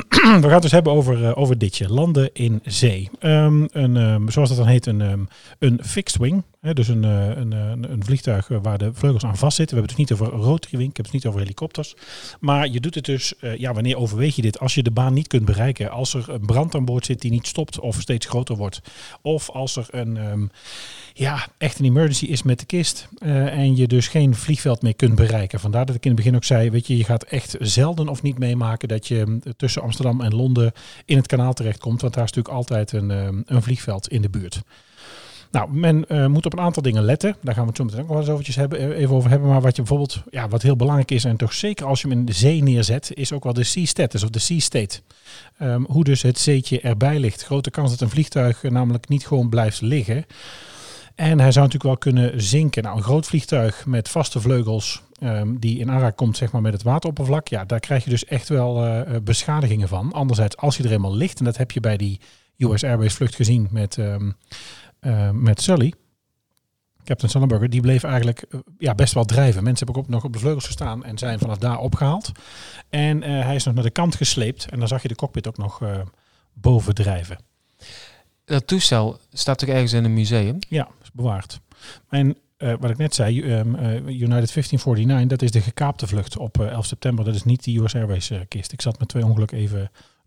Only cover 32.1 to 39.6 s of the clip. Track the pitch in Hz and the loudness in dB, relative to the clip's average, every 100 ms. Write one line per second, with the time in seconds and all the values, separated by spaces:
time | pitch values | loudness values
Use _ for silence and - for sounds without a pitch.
32.1 | 120 113 - 113 127 123 110 107 107 101 | -2 -2 -2 -4 -4 -2 -2 -2 -2 -2
33.1 | 98 98 95 - 123 113 127 - 98 - | -2 -2 -4 0 0 2 -2 -4 -8 -4
34.1 | 127 104 101 90 - - - _ - - | -2 -2 -2 -6 -10 -12 -18 _ -20 -20
35.1 | - - - - 220 208 143 175 156 160 | -20 -20 -20 -6 -4 -2 0 2 2 2
36.1 | 151 135 147 160 175 175 160 135 110 107 | 2 4 2 0 -2 -2 0 0 2 2
37.1 | 156 202 202 135 110 117 - 120 110 160 | 2 0 -4 -4 -2 -2 -2 -4 -6 -4
38.1 | 151 147 151 143 131 139 147 135 156 135 | -2 -2 -2 -4 -2 -2 -2 -4 0 2
39.1 | 131 123 139 143 135 | 4 4 4 4 4